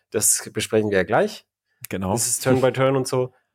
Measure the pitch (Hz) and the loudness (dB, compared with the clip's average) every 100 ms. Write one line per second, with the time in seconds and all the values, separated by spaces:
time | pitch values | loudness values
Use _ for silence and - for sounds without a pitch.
0 | _ 110 - - 110 110 104 110 107 95 | _ -2 0 0 -4 -6 0 0 2 0
1 | 90 127 214 - _ _ _ _ - 95 | 2 0 0 -4 _ _ _ _ -10 -6
2 | 95 113 - - 131 127 127 131 131 135 | -2 0 -2 -2 2 2 2 2 2 2
3 | 127 131 127 - _ | 0 -2 -4 -8 _